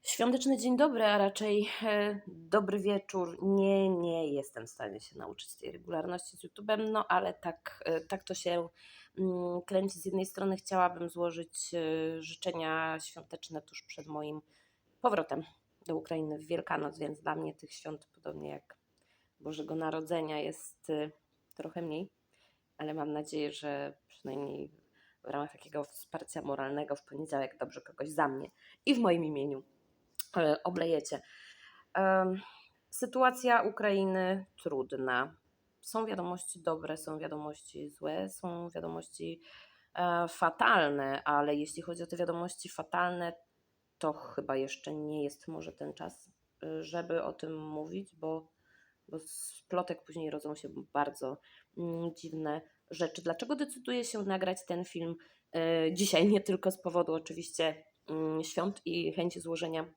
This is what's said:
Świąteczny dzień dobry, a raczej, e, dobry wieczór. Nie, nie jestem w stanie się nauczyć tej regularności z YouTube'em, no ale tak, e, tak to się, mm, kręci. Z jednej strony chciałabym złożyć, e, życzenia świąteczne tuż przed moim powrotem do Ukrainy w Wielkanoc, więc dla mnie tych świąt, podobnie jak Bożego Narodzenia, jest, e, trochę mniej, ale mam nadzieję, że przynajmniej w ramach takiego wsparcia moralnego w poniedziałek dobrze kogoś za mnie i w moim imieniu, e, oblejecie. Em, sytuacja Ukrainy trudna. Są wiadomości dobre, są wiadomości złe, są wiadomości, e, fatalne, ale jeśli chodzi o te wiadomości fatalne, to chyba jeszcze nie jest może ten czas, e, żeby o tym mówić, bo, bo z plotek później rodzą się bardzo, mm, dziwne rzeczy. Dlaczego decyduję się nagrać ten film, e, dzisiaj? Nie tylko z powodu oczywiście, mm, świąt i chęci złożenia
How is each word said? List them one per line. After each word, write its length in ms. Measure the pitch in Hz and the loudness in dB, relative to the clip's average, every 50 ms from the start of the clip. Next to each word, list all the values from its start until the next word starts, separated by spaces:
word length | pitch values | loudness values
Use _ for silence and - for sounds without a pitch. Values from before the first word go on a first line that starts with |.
| _ - - - | _ -4 0 2
Świąteczny 400 | 226 247 254 254 254 277 269 214 | 4 4 4 4 4 4 2 4
dzień 180 | 220 254 254 | 4 2 6
dobry, 280 | 247 294 311 262 226 220 | 6 6 6 6 6 6
a 140 | 208 202 208 | 6 8 8
raczej, 500 | 196 202 196 - 214 214 208 208 208 202 - - | 6 4 4 0 2 4 4 4 4 2 -2 -2
e, 380 | 220 220 208 208 208 208 208 202 - | 0 2 2 4 4 2 0 -2 -6
dobry 520 | 190 180 165 165 165 196 214 202 190 196 208 | -10 -14 -14 -4 4 4 4 4 4 0 2
wieczór. 600 | 185 202 202 196 - - - 190 180 170 165 - | 2 2 2 2 0 -2 -2 -2 -2 -2 -4 0
Nie, 480 | 185 196 196 196 196 196 196 196 196 190 | 2 4 6 6 8 8 6 6 6 6
nie 440 | 185 175 170 170 165 165 160 147 143 | 4 4 2 2 2 2 2 2 0
jestem 320 | 139 139 - _ 120 110 | -2 -2 -4 _ -10 -10
w 40 | 117 | -10
stanie 300 | - - 107 101 98 107 | -10 -8 -8 -8 -8 -10
się 180 | - - - - | -14 -14 -14 -12
nauczyć 360 | - 90 - - - - - | -12 -10 -10 -12 -14 -14 -14
tej 180 | - - - | -12 -12 -12
regularności 640 | - 175 175 175 170 156 - 180 175 180 - - - | -12 -12 -8 -4 -4 -4 -2 -4 -6 -6 -8 -12 -16
z 80 | - - | -16 -18
YouTube'em, 460 | 170 _ - 208 208 214 214 220 214 | -18 _ -10 0 0 0 2 2 2
no 160 | 220 214 - - | 2 0 2 4
ale 260 | 180 185 196 180 - | 4 4 4 2 -4
tak, 480 | - - 233 220 - _ - - - - | -4 -6 -6 -6 -6 _ -14 -14 -6 -2
e, 160 | - 165 160 | 0 0 0
tak 240 | 160 - 196 190 - | 0 -4 -6 -6 -4
to 100 | - 185 | -6 -8
się, 340 | - - 175 175 175 170 170 _ _ - - - - - _ _ - | -2 0 0 2 2 0 -2 _ _ -20 -20 -20 -20 -20 _ _ 0
mm, 440 | 190 185 180 180 180 175 175 180 | 0 0 2 0 -2 -2 -2 -4
kręci. 360 | 175 - 196 190 196 196 - 175 | -4 2 2 2 2 2 -4 -4
Z 60 | - | -6
jednej 220 | 196 185 196 190 | -2 0 0 -2
strony 300 | 190 - - 196 196 190 | -2 -4 -2 0 0 0
chciałabym 520 | 190 _ - 190 185 180 180 175 170 170 170 | 0 _ 0 4 6 6 6 4 0 -6 -6
złożyć, 680 | - 175 175 170 165 165 165 - - - - - 170 | -2 -2 -2 -2 -2 -4 -10 -8 -8 -10 -8 -4 -2
e, 480 | 170 160 160 160 160 160 160 165 160 | -2 0 0 2 2 0 -2 -2 -4
życzenia 760 | 160 160 160 - - 185 170 165 160 160 156 160 160 160 160 160 | -8 -10 -12 -6 -6 -4 -2 -2 -2 0 0 0 0 -2 -2 -4
świąteczne 600 | - - - 165 - _ - 165 - - 160 151 | -8 -12 -14 -16 -14 _ -14 -14 -12 -8 -10 -10
tuż 200 | - - - - | -10 -10 -18 -18
przed 240 | _ _ - - 147 | _ _ -16 -14 -12
moim 340 | 156 151 151 151 151 151 156 _ _ _ _ _ _ _ _ _ _ _ _ | -8 -8 -6 -6 -6 -8 -10 _ _ _ _ _ _ _ _ _ _ _ _
powrotem 420 | - 247 208 180 156 - 143 147 156 - _ _ _ _ _ _ _ | 2 4 4 4 2 2 -2 -4 -4 -8 _ _ _ _ _ _ _
do 100 | - 165 | -4 -4
Ukrainy 420 | 160 156 - 165 160 156 151 151 151 | -4 -2 -4 -4 -4 -2 -4 -4 -8
w 80 | 156 | -4
Wielkanoc, 520 | 156 170 165 160 - 165 156 151 147 156 160 | -4 -4 -4 -2 -2 -2 -2 -2 -4 -4 -6
więc 220 | 151 151 156 147 | -6 -6 -6 -6
dla 140 | - 160 156 | -4 -4 -4
mnie 200 | 160 160 156 147 | -2 -4 -6 -8
tych 180 | _ - 147 | _ -18 -18
świąt, 340 | - - - 156 156 147 - _ _ | -18 -12 -12 -12 -12 -12 -14 _ _
podobnie 360 | _ _ 151 151 151 151 147 | _ _ -10 -10 -8 -8 -8
jak 260 | 147 147 _ _ - _ _ _ _ _ _ _ _ _ _ _ _ _ | -10 -10 _ _ -20 _ _ _ _ _ _ _ _ _ _ _ _ _
Bożego 360 | - 151 156 151 151 - 156 | -10 -10 -8 -8 -6 -6 -4
Narodzenia, 640 | 160 160 156 156 160 160 156 175 165 160 151 156 151 | -2 -2 -2 -2 -4 -4 -2 -2 -2 -2 -2 -4 -4
jest, 520 | 151 156 156 - - - - _ - - | -4 -6 -6 -10 -14 -18 -18 _ -6 -4
e, 200 | 156 151 151 151 151 _ _ _ _ _ _ _ _ | -2 -2 -2 -4 -6 _ _ _ _ _ _ _ _
trochę 280 | - - 165 - 175 | -12 -12 -8 -8 -6
mniej, 280 | 170 160 151 160 190 196 _ _ _ _ _ _ _ _ _ _ _ _ _ - | -6 -4 -4 -6 -6 -8 _ _ _ _ _ _ _ _ _ _ _ _ _ -8
ale 160 | 156 151 151 | -6 -6 -4
mam 180 | 160 147 151 | -4 -4 -2
nadzieję, 400 | 147 151 151 151 - 151 147 151 | -2 -4 -4 -4 -4 -4 -4 -4
że 420 | 147 - 151 147 143 139 143 143 143 _ _ | -6 -6 -6 -6 -4 -4 -6 -8 -10 _ _
przynajmniej 640 | _ - - _ 135 131 143 143 139 139 143 143 - 151 _ _ _ _ _ _ _ _ _ - | _ -20 -14 _ -8 -6 -6 -6 -6 -6 -8 -10 -10 _ _ _ _ _ _ _ _ _ _ -10
w 40 | - | -6
ramach 240 | 143 143 147 151 | -4 -4 -4 -6
takiego 320 | - - - - - 151 139 | -8 -18 -20 -8 -6 -6 -6
wsparcia 580 | - - - - _ - 165 - - - 160 | -6 -12 -18 -16 _ -10 -10 -10 -8 -8 -6
moralnego 540 | 143 143 139 131 135 135 143 147 151 - 143 | -4 -4 -4 -2 -2 -2 -2 -4 -2 -4 -6
w 80 | 143 _ | -6 _
poniedziałek 520 | _ 139 143 156 151 151 139 135 131 - | _ -10 -10 -6 -4 -2 -2 -2 -4 -4
dobrze 240 | - - 147 - 131 | -8 -8 -8 -8 -16
kogoś 300 | - - - - 139 156 | -18 -18 -10 -8 -8 -4
za 180 | 151 160 151 143 | 2 2 2 2
mnie 220 | 131 135 147 - _ _ _ - - _ _ | 2 -4 -8 -10 _ _ _ -20 -20 _ _
i 80 | - 277 | 4 6
w 40 | 240 | 6
moim 260 | 233 190 170 170 165 | 8 6 6 6 4
imieniu, 380 | 156 151 139 139 143 139 135 - _ _ _ _ _ _ _ _ _ _ - - - - | 0 0 0 0 -2 -2 -4 -8 _ _ _ _ _ _ _ _ _ _ -14 -12 -2 2
e, 260 | 175 160 151 151 - - | 4 4 4 4 2 0
oblejecie. 560 | 180 180 170 165 170 165 151 - - 151 139 - - - - - - - - - - - - _ _ _ | -2 0 2 2 4 2 2 2 -2 -6 -6 -8 -14 -20 -20 -20 -20 -20 -20 -20 -20 -20 -20 _ _ _
Em, 460 | 185 190 190 190 190 185 185 185 196 - - - - - _ _ _ _ _ | 4 6 6 6 6 6 4 2 0 -4 -12 -18 -20 -20 _ _ _ _ _
sytuacja 720 | - - 254 247 - 254 254 254 247 254 254 247 240 233 | -4 -4 -4 0 4 6 6 6 6 4 4 6 6 6
Ukrainy 840 | - 214 214 - 214 208 196 196 196 190 190 185 185 185 190 196 190 _ _ - | 6 4 0 2 2 4 4 6 4 4 4 4 4 2 2 0 -2 _ _ -8
trudna. 760 | - 170 151 135 127 - 139 135 131 131 127 123 131 156 160 _ _ _ _ _ _ _ _ _ | -4 -2 -2 -2 -2 -2 -4 -2 0 2 2 2 2 0 -4 _ _ _ _ _ _ _ _ _
Są 260 | - - - 220 226 | -14 -4 -2 -2 -2
wiadomości 560 | 220 202 190 175 175 180 185 - - - 175 | 0 -2 -2 -2 -2 -4 -4 -6 -10 -10 -2
dobre, 340 | 160 165 160 160 160 156 156 | 0 0 0 0 -2 -4 -4
są 220 | 156 - 160 156 156 | -4 -4 -8 -6 -6
wiadomości 720 | 156 151 151 151 151 151 151 - - - - 147 147 147 | -6 -6 -6 -6 -6 -8 -8 -10 -16 -16 -12 -10 -10 -10
złe, 380 | 147 _ 156 151 156 180 190 190 | -10 _ -4 -2 -2 -2 -4 -4
są 400 | 190 - - 180 170 170 170 170 | -6 -8 -6 -6 -6 -6 -8 -8
wiadomości, 720 | 165 170 165 165 165 165 165 - - - 165 165 165 165 - - - - - _ _ _ _ _ _ | -8 -6 -6 -6 -6 -8 -10 -10 -10 -8 -8 -8 -8 -10 -14 -20 -20 -20 -20 _ _ _ _ _ _
e, 340 | 180 180 175 175 170 175 165 | 0 0 2 2 2 0 -2
fatalne, 960 | - - 185 160 165 - - 233 226 190 156 143 143 143 135 135 139 - - | 0 2 2 2 4 4 6 6 8 8 6 6 4 0 0 0 -2 -2 0
ale 300 | 147 147 147 147 147 147 | 2 4 4 4 4 2
jeśli 280 | 147 147 151 - 170 | 0 -2 -4 -6 -10
chodzi 200 | 165 - 170 170 | -8 -8 -8 -8
o 40 | 170 | -8
te 100 | 170 175 | -8 -2
wiadomości 520 | 170 175 170 170 170 175 180 - - - 175 | -2 -2 0 0 -2 -4 -6 -6 -10 -12 -10
fatalne, 640 | - - - - - 175 180 180 180 175 170 170 170 - _ _ _ _ _ _ _ _ _ _ _ _ | -8 -8 -6 -2 0 2 2 2 0 -2 -4 -4 -6 -8 _ _ _ _ _ _ _ _ _ _ _ _
to 140 | - 156 | 0 0
chyba 440 | 147 - - - - - 147 139 135 | 0 -2 -10 -8 -6 -6 -2 -2 0
jeszcze 360 | 135 135 139 - - - 151 | 0 0 -2 -6 -8 -8 -8
nie 320 | 151 151 151 151 151 151 147 | -6 -6 -4 -4 -2 -2 -2
jest 240 | 143 139 _ - - | -4 -4 _ -12 -10
może 240 | 160 160 160 160 | -10 -8 -10 -10
ten 220 | 156 _ 147 147 - | -10 _ -10 -10 -8
czas, 380 | - 160 175 - - - _ _ _ _ _ _ _ | -8 -10 -10 -10 -12 -20 _ _ _ _ _ _ _
e, 200 | - 160 160 160 | -10 -8 -8 -8
żeby 400 | 160 156 165 170 170 175 165 165 | -8 -6 -6 -6 -4 -2 -2 0
o 100 | - - | 0 -2
tym 360 | - - - 160 160 156 156 156 | -6 -6 -8 -8 -8 -8 -8 -8
mówić, 480 | 151 151 151 160 175 196 196 - _ | -6 -8 -8 -6 -8 -8 -10 -10 _
bo, 360 | 156 160 160 160 160 156 _ _ _ _ _ _ _ _ _ _ _ _ - | -8 -6 -4 -4 -6 -8 _ _ _ _ _ _ _ _ _ _ _ _ -12
bo 100 | - 160 | -12 -12
z 440 | 156 - - - - - - - _ _ | -12 -12 -12 -10 -12 -12 -12 -16 _ _
plotek 360 | - 180 180 175 170 - _ | -2 -2 -2 -2 -6 -8 _
później 260 | - 156 165 160 156 | -14 -10 -6 -6 -6
rodzą 240 | 147 151 - 151 151 | -6 -6 -6 -8 -8
się 140 | - - 139 - 139 - _ | -8 -10 -12 -12 -12 -14 _
bardzo, 460 | _ 143 143 139 143 - 131 131 139 - _ _ - - _ _ _ - | _ 0 0 0 -2 -6 -6 -6 -6 -8 _ _ -20 -20 _ _ _ -8
mm, 360 | 170 170 165 165 170 170 160 | -6 -4 -4 -4 -4 -6 -6
dziwne 460 | - - 160 160 160 156 151 147 160 160 _ _ _ _ _ | -8 -12 -10 -8 -4 -4 -2 -4 -4 -6 _ _ _ _ _
rzeczy. 320 | 170 160 175 160 165 - | -4 -2 -2 -2 -2 -4
Dlaczego 340 | 170 170 165 165 247 240 294 | -4 -4 -2 -2 -2 -4 -2
decyduję 480 | 262 294 285 - 254 - - 247 247 233 | -2 -2 -6 -6 -10 -6 -2 -2 -2 -2
się 180 | 240 - 214 | -2 -4 -4
nagrać 440 | 196 196 190 190 185 185 190 - - | 0 0 0 2 2 0 -2 -4 -4
ten 180 | - 180 175 180 | -4 -4 -4 -4
film, 320 | - - 170 165 165 170 165 - _ _ _ _ _ - | -4 -4 -4 -4 -4 -4 -6 -10 _ _ _ _ _ -2
e, 380 | 165 165 165 165 165 160 160 | 0 2 4 4 4 4 4
dzisiaj? 360 | 165 180 202 196 - 160 170 208 | 4 2 2 6 8 8 8 8
Nie 120 | 208 196 | 8 6
tylko 300 | 196 - 185 185 - 190 | 4 2 0 2 2 0
z 100 | 185 - | 0 0
powodu 320 | - 180 165 175 170 165 160 | -6 2 2 2 4 4 0
oczywiście, 680 | 160 156 - 165 170 165 - - - 165 160 156 156 - _ _ _ _ - | -2 -4 -6 -10 -10 -10 -8 -2 2 2 2 2 -2 -12 _ _ _ _ -6
mm, 360 | 156 160 160 156 156 160 160 | -4 -2 0 0 0 -2 -2
świąt 360 | 160 - 180 170 202 196 - _ | -2 -2 0 0 0 -4 -6 _
i 280 | 170 170 175 165 160 | -4 -2 0 0 0
chęci 280 | 160 185 170 175 - 175 | 0 0 -2 -2 -2 -4
złożenia 460 | 165 165 165 165 175 165 160 160 165 170 - | -6 -6 -4 -4 -4 -2 -2 -4 -4 -6 -10